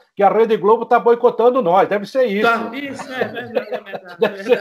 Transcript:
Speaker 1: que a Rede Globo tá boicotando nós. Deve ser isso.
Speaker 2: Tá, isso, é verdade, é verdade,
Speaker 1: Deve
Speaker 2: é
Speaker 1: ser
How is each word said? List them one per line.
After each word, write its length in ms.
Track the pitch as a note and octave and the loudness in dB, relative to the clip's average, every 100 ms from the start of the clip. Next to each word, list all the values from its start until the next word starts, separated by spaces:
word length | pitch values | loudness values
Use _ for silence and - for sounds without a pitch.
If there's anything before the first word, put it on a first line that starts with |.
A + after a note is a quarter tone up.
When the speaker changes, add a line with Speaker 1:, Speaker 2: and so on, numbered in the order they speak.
| _ - | _ 2
Speaker 1:
que 80 | |
a 60 | G3 | 2
Rede 280 | G3 A#3 G#3+ | 4 2 2
Globo 280 | F#3+ A#3 A3+ | 2 2 2
tá 140 | A#3+ | 2
boicotando 640 | A3 A#3 A#3+ - A#3 B3+ | 4 2 2 2 2 2
nós. 260 | F3+ F#3 F3 | 2 2 2
Deve 180 | G3+ G3 | -2 -4
ser 180 | C4+ G3+ | -2 -2
isso. 160 | G3 A#3 | 0 0
Speaker 2:
Tá, 240 | A3+ A3 B3+ | 0 -4 -10
isso, 380 | C#4+ C4 C4+ | -12 -12 -12
é 120 | B3+ A#3 | -8 -6
verdade, 480 | A3+ A#3+ A3 - | -8 -6 -6 -6
é 60 | A#3+ | -10
verdade, 360 | G3+ F#3+ F#3 F3 | -10 -16 -16 -4
Speaker 1:
Deve 200 | G#3 G3 | -4 -2
Speaker 2:
é 40 | |
Speaker 1:
ser 60 | G3+ G#3+ | -2 -2